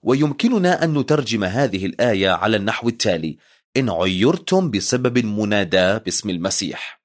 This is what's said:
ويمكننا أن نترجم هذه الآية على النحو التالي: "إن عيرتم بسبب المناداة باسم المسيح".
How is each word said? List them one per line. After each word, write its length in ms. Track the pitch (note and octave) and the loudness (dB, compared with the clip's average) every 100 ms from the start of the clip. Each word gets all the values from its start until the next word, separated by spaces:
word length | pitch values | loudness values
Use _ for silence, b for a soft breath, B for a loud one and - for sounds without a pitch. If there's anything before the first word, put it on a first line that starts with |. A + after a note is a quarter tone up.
ويمكننا 800 | - C3+ D3+ C#3+ A#3 A#3 F3+ F3+ | 0 2 2 2 0 2 2 2
أن 140 | E3 D3+ | 0 0
نترجم 460 | B2+ D3+ A#2 A2+ | 2 0 0 -2
هذه 420 | F#2+ A2 C#3 F#2+ F#2 | -2 0 0 -2 -4
الآية 440 | - A#2+ G2+ F#2+ | 0 0 2 2
على 280 | E2+ G2+ A2 | 2 0 0
النحو 320 | G2+ - A#2 | -2 -2 -4
التالي: 480 | A#2 A2 E2+ D#2+ - b b b - | -2 -2 0 -4 -10 b b b -2
"إن 120 | B2+ | -2
عيرتم 800 | E2+ F#2+ F#2 A2+ - - F#3 F3+ | 0 0 2 2 0 0 0 2
بسبب 460 | G2+ - B2 B2+ B2 | -2 0 0 0 0
المناداة 800 | A2 G#2 G#2 G#2 F#2 F#2 F#2 G#2+ | -2 -2 0 0 2 2 2 0
باسم 320 | F#2+ - G#2 | -2 -4 -4
المسيح". 720 | F2+ F2+ - F2 - - - | -4 -2 -2 -4 -10 -14 -18